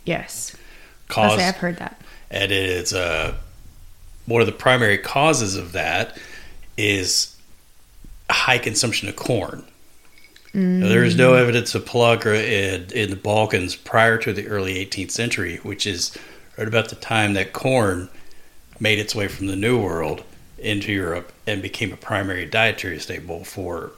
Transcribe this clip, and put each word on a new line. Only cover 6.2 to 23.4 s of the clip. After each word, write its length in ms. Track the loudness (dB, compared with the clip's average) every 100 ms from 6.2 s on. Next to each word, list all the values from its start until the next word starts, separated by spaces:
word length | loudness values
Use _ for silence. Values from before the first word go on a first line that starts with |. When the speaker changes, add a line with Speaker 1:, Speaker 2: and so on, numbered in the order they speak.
| -16 -16 -16 -16 -12 -2
Speaker 2:
is 540 | 0 2 0 -2 -2 -10 -20 -20 -20 -20 -20 -20 -20 -14 -2
high 260 | 0 2 0
consumption 500 | 0 -2 0 -2 -6
of 80 | -6
corn. 480 | -2 0 -2 -10 -18 _ -20 -20 -20 -20 -20 -20 -6
Now, 320 | 0 2 2 4
there 140 | 4
is 120 | 4 6
no 160 | 8
Speaker 1:
Mm. 80 | 8
Speaker 2:
evidence 340 | 6 2 0
of 100 | -4 -2
pellagra 560 | 4 4 4 2 2
in, 420 | 2 0 0 -4 -4
in 140 | -4 -2
the 60 | -2
Balkans 580 | 0 2 4 0 -2
prior 440 | -8 0 4 4 4
to 140 | 0
the 120 | -4 -4
early 300 | -4 -2 -4
eighteenth 320 | -6 -6 -6
century, 480 | -4 -2 -2 -4 -6
which 240 | -8 -4 -4
is 260 | -2 -4 -8 -18 -20 -20 -8
right 100 | 0
about 220 | 0 0
the 40 | -8
time 360 | -2 2 2
that 180 | 0 -2
corn 560 | -2 2 4 2 0 -6 -12 -16 -16 -18 -20 -20 0
made 200 | 2 2
its 160 | 0
way 140 | -4 -4
from 180 | -4 -4
the 100 | 0
New 240 | 2 2
World 420 | 2 -2 -4 -6 -10 -20 -20 -8
into 340 | -4 -2 -2
Europe 400 | -2 -2 -6 -8 -10 -6
and 160 | -4
became 280 | -6 -6 -6
a 40 | -6
primary 480 | -4 -4 -2 -4
dietary 540 | -2 2 2 0 -6 -8
staple 460 | -10 -12 -10 -10